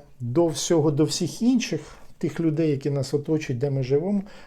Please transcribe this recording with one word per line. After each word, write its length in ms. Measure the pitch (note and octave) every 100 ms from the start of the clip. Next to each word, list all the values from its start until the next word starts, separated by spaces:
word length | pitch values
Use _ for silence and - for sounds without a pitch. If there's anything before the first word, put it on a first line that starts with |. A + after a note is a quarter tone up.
| - -
до 280 | A#2+ C#3 E3+
всього, 440 | C#3 - E3+ D3+
до 120 | C#3+
всіх 380 | D3 - E3 -
інших, 400 | A#3 C4 - D#3 - - - -
тих 220 | E3 -
людей, 320 | E3 D#3 D#3+
які 180 | C3+ D3
нас 240 | C#3 C3+
оточують, 460 | D3 C#3+ D#3 D#3 A#2+
де 100 | C#3
ми 140 | C3+
живемо, 380 | B2 C#3+ F3+ G3+ G3 -